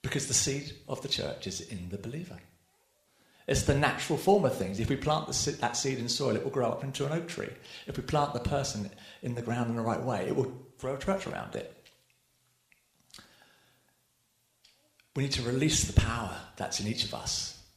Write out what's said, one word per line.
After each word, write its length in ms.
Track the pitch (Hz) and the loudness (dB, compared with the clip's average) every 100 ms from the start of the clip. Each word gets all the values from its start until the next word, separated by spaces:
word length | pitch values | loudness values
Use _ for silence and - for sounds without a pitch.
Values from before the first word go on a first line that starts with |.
Because 260 | 135 143 135 | -2 -2 2
the 80 | |
seed 380 | 127 - 139 143 - - | 2 2 0 -4 -12 -8
of 140 | 131 | -6
the 60 | - | -2
church 380 | - - - - | -2 -2 -4 -6
is 140 | 90 | -8
in 300 | - 104 87 | -8 -8 -6
the 80 | 98 | -8
believer. 400 | - 151 175 87 - _ _ _ _ _ _ _ _ _ - | -8 -8 -10 -12 -18 _ _ _ _ _ _ _ _ _ 0
It's 180 | 135 | 2
the 100 | - | 4
natural 440 | 139 147 - - 165 | 6 4 2 0 0
form 280 | - 202 147 | 6 6 6
of 100 | - | 2
things. 240 | 92 101 | -2 0
If 80 | 113 | 0
we 80 | 135 | 0
plant 300 | 147 156 - | 2 0 0
the 80 | |
se-, 240 | 123 - - | -2 0 0
that 160 | 120 - | 0 0
seed 220 | 139 127 | -2 -2
in 100 | 117 | -2
soil, 260 | - 135 | 0 2
it 80 | 110 | 2
will 80 | - | 0
grow 200 | 139 117 | 0 0
up 120 | - | 0
into 220 | 139 135 | -4 -2
an 80 | 143 | 0
oak 160 | 160 170 | -2 -4
tree. 220 | - - - - - - | -6 -8 -10 -16 -16 -8
If 120 | - | -6
we 40 | |
plant 300 | - 151 143 | 0 2 2
the 80 | 120 | 0
person 500 | - 143 131 107 101 - - - | 0 0 0 -2 -6 -8 -20 -8
in 120 | - | -6
the 80 | 120 | -4
ground 260 | 117 120 117 | -2 0 0
in 80 | 117 | 0
the 60 | |
right 200 | 113 110 | 0 0
way, 240 | 127 110 92 | 0 0 0
it 80 | |
will 180 | - 127 - - - | 2 0 -2 -16 -8
grow 160 | 131 | -6
a 40 | 139 | -4
church 280 | - 190 - | 0 0 -2
around 300 | - - - | -6 -6 -6
it. 140 | - - - _ _ _ _ _ _ _ _ _ _ _ _ - - - - _ _ _ _ _ _ _ _ _ _ _ - _ _ _ _ | -8 -14 -20 _ _ _ _ _ _ _ _ _ _ _ _ -20 -20 -20 -20 _ _ _ _ _ _ _ _ _ _ _ -20 _ _ _ _
We 100 | - | -2
need 80 | 139 | 0
to 100 | 131 | 0
release 420 | 120 131 156 - | 0 2 4 4
the 80 | - - | 6 6
power 340 | 107 117 104 - - - | 6 0 -2 -6 -12 -8
that's 240 | - - | -6 -2
in 60 | 104 | -2
each 180 | 117 | -2
of 80 | 101 | -2
us. 480 | 57 - - - - - | -4 -4 -4 -4 -10 -20